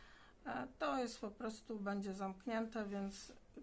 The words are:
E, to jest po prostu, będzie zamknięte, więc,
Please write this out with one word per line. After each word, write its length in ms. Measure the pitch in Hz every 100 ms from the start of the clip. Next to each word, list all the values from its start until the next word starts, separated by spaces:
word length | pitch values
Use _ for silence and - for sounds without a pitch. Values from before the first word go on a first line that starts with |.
| - - - - 294
E, 220 | 247 254 -
to 180 | 302 277
jest 220 | 240 -
po 120 | 220
prostu, 480 | 208 233 220 - 220
będzie 340 | 202 202 202
zamknięte, 720 | 190 190 185 - 226 226 226 202
więc, 460 | 202 196 196 - - - -